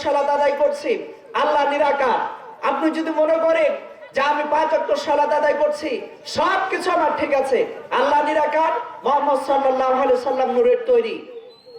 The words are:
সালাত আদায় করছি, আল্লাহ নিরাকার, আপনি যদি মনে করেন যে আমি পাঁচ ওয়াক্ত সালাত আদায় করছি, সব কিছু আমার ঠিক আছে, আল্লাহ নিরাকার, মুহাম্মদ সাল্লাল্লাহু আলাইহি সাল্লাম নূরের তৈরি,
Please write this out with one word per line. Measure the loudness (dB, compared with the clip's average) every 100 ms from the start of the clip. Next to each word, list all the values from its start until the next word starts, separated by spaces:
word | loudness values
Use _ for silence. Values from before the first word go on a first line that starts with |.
সালাত | 0 0 0 2
আদায় | 0 2
করছি, | 0 0 -4 -4 -6 -16 -8 -4
আল্লাহ | 0 0 0
নিরাকার, | 0 0 0 0 -2 -4 -10 -16 -8 -4
আপনি | -2 -2 -2
যদি | -2 0
মনে | 2 2 2
করেন | 2 0 -2 -8 -18 -10
যে | -2 0
আমি | 0 0
পাঁচ | 0 2
ওয়াক্ত | 0 0 -2 0
সালাত | 2 2 2
আদায় | 2 2
করছি, | 0 -2 -4 -6 -8 -14 -8 -2
সব | 0 0 -2
কিছু | -2 0 2
আমার | 2 0
ঠিক | 0 0
আছে, | 2 0 0 -6 -4 0
আল্লাহ | 2 2 2
নিরাকার, | 0 2 2 2 0 -6 -6
মুহাম্মদ | 0 2 2 0 0
সাল্লাল্লাহু | 0 2 2 2 2
আলাইহি | 4 2 0
সাল্লাম | 0 2 4
নূরের | 4 4 2
তৈরি, | 2 2 -4 -12 -18 -20 -20 -20